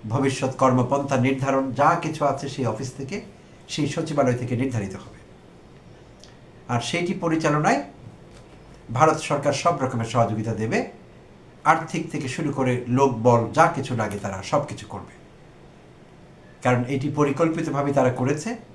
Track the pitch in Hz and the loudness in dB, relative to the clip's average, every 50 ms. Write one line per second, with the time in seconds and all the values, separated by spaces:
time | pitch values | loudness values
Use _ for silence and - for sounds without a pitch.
0 | 113 107 110 127 135 135 131 - 139 123 - - 135 127 123 127 123 - 139 143 | -6 -2 0 0 2 0 0 0 -4 -4 0 2 2 4 4 4 2 2 0 -2
1 | 139 - 139 120 120 135 135 135 135 139 135 135 135 135 113 135 143 160 175 170 | 0 0 0 2 2 2 0 0 0 0 0 0 0 -2 0 2 4 4 4 2
2 | - 156 156 - 156 139 131 - - 135 - - 127 113 107 - 127 - - - | -2 -6 -4 0 0 0 0 -2 -6 -8 -6 -4 -4 -4 -4 -4 -8 -10 -8 -10
3 | 135 - 196 208 - - - - - - - - - - - - 147 143 - 170 | -10 -8 -8 -10 -10 -14 -20 -20 -20 -20 -20 -20 -14 -10 -4 -2 -2 -2 -2 -4
4 | 160 - 147 143 131 127 120 123 123 120 127 117 135 131 117 107 98 92 - - | -4 -2 0 2 2 2 2 0 -2 -4 -2 -2 -2 -2 -2 -4 -4 -4 -8 -12
5 | - - - - - - - - - - - - - - - - - - - - | -14 -16 -20 -20 -20 -20 -20 -20 -20 -20 -20 -20 -20 -20 -20 -20 -20 -20 -20 -20
6 | - - - - - - - - - - - - - - 123 120 - - - 165 | -20 -20 -20 -20 -20 -20 -20 -20 -20 -20 -20 -20 -8 -4 -4 -4 -2 -2 -2 -2
7 | 175 175 196 - 175 165 160 160 156 151 147 151 156 202 254 294 - - - - | -2 -2 -4 -2 0 0 0 2 2 2 2 2 2 2 2 0 -2 -8 -16 -20
8 | - - - - - - - - - - - - - - - - - - 117 123 | -20 -20 -20 -20 -20 -20 -20 -20 -20 -20 -20 -20 -20 -20 -20 -20 -14 -6 2 4
9 | 156 156 151 - - - 151 139 143 147 - - - 175 160 - 131 120 120 117 | 6 6 4 2 0 -2 -2 0 2 0 0 2 2 0 2 2 -2 -2 -2 -4
10 | 113 - - 123 117 101 107 107 110 117 107 95 110 113 180 233 262 - - - | -4 0 2 2 2 2 0 -4 -2 -4 -2 -2 -2 0 0 -2 -2 -4 -10 -20
11 | - - - - - - - - - - - - - 147 - - 160 - - 165 | -20 -20 -20 -20 -20 -20 -20 -20 -20 -20 -20 -2 2 2 2 2 0 -4 -6 -6
12 | 160 - - 147 143 123 - - 156 143 - - 127 127 127 123 - 120 123 131 | -6 -4 -6 -6 -6 -6 -6 -4 -4 -4 -2 0 0 0 0 -2 0 0 4 4
13 | 139 135 120 113 113 123 120 117 107 98 - 151 165 170 - 135 110 - 123 113 | 4 4 4 4 4 6 6 6 4 2 4 4 4 4 4 -2 -4 -4 -2 -2
14 | 107 101 98 98 101 101 95 95 95 - - 139 - - 120 - - - 101 98 | -2 -2 -4 -6 -6 -6 -8 -8 -4 0 0 0 0 -2 -10 -12 -12 -12 -12 -14
15 | 101 - - - - - - - - - - - - - - - - - - - | -14 -16 -20 -20 -20 -20 -20 -20 -20 -20 -20 -20 -20 -20 -20 -20 -20 -20 -20 -20
16 | - - - - - - - - - - - - - 123 127 120 123 127 143 139 | -20 -20 -20 -20 -20 -20 -20 -20 -20 -20 -20 -2 0 2 2 2 2 -2 -2 -2
17 | 135 147 147 147 147 139 135 - 165 165 160 165 139 143 135 143 143 143 139 139 | -2 -2 2 2 2 2 4 2 2 2 2 -2 -4 -2 -2 0 0 2 2 4
18 | 127 127 120 - 127 127 147 147 - 226 247 226 - - | 4 2 2 0 0 0 -2 -2 -4 -8 -8 -8 -12 -20